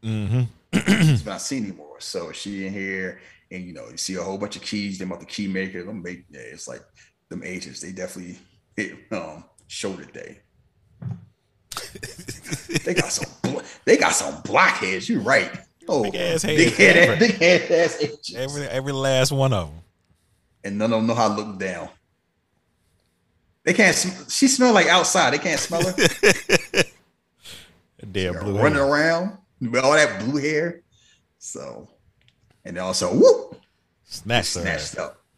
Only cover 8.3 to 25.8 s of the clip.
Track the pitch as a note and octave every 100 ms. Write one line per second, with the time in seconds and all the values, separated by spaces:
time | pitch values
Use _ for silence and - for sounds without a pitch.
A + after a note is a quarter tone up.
8.3 | F2 _ _ _ - G2+ - _ G2+ E2
9.3 | D#2+ - _ _ - G#2 F#2 D2 - -
10.3 | - _ _ _ _ _ _ - - -
11.3 | _ _ _ _ - - - - - F3+
12.3 | - - D3 - E3+ - F3 - - -
13.3 | - - - - - - - F2 - D2
14.3 | C#2+ - G#2+ F#3 - F#2+ F#2+ - A#2 G#2+
15.3 | C3 F2+ - - _ - D3+ G#2 - F3
16.3 | E3 D#3 D3+ E3+ - F#3+ E3+ F3 D#3+ A3+
17.3 | F#3+ E3+ F3 - E3+ E3+ - D3+ - -
18.3 | A#2 C3+ C#3+ C#3 B2 C3+ C3+ C3+ C3 C3
19.3 | C#3 C3+ A2 D#2+ D#2 - _ _ _ _
20.3 | _ _ _ G#2 G2+ A2 A2+ A2+ A#2 A2
21.3 | G#2 G#2+ F#2+ F#2+ F2+ E2 _ _ _ _
22.3 | _ _ _ _ _ _ _ _ _ _
23.3 | _ _ _ - F#3 G3 D#3+ F#3 - -
24.3 | - C4+ C4 B3 G#3 D#3+ F3+ D#3+ F#3+ C#3+
25.3 | D3 F#3 D3 - E3+